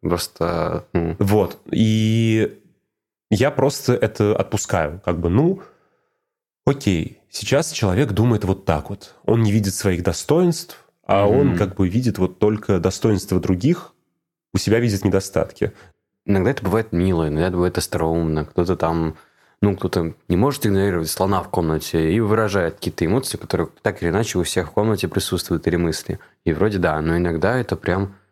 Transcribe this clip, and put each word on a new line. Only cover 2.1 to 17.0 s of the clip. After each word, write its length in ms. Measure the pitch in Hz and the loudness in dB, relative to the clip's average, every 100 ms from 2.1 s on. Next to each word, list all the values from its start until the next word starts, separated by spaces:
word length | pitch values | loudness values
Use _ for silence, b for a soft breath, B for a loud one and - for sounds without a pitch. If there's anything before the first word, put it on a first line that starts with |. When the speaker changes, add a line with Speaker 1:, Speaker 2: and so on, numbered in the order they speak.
| 113 113 110 107 - _ _ _ _ _ _ _ | 2 2 2 0 -4 _ _ _ _ _ _ _
Speaker 2:
я 200 | 104 131 | 2 2
просто 420 | 143 131 - - | 2 0 0 0
это 400 | 123 113 - 104 107 | 2 0 0 0 2
отпускаю. 640 | - 107 - 92 76 85 | 0 -4 -2 -2 -2 -4
Как 140 | - 85 | -4 -2
бы, 80 | 85 | 0
ну, 320 | 95 160 190 B B B B B B B _ _ _ - | 2 2 0 B B B B B B B _ _ _ -2
окей, 540 | 139 - 90 78 - _ | 0 0 0 -2 -10 _
сейчас 400 | - - 135 160 | -12 -2 0 0
человек 400 | - 104 92 143 | -2 0 0 0
думает 320 | 98 117 110 | 2 2 2
вот 200 | 92 95 | 0 -2
так 260 | - 76 - | 0 -2 -2
вот. 240 | 98 - - | -14 -16 -10
Он 180 | - 113 | 0 2
не 100 | 113 | 4
видит 220 | 104 98 | 2 0
своих 280 | 92 101 90 | -2 -2 0
достоинств, 840 | 87 85 - 151 180 165 - - _ _ - | -2 -4 0 2 2 0 -6 -20 _ _ -2
а 200 | 98 101 | 2 4
Speaker 1:
Мгм. 120 | 104 - | 4 2
Speaker 2:
он 40 | 85 | 2
как 200 | 98 95 | -2 0
бы 120 | 92 | 0
видит 300 | 101 127 95 | 2 -2 0
вот 200 | 92 - | -2 2
только 400 | 107 107 - 98 | 0 0 0 0
достоинства 600 | 90 - 113 101 - 92 | 2 0 0 0 0 -2
других, 520 | - 90 123 175 - _ _ _ _ _ _ | 0 0 0 -2 -4 _ _ _ _ _ _
у 60 | - | -4
себя 200 | - 110 | 2 2
видит 240 | 120 101 | 2 0
недостатки. 680 | 98 95 - - - - - B B _ _ _ - | 2 0 0 -2 -4 -4 -6 B B _ _ _ -2
Speaker 1:
Иногда 240 | 98 95 | 2 2
это 100 | 135 | 0
бывает 280 | 92 104 110 | -2 -2 0
мило, 360 | 85 | 0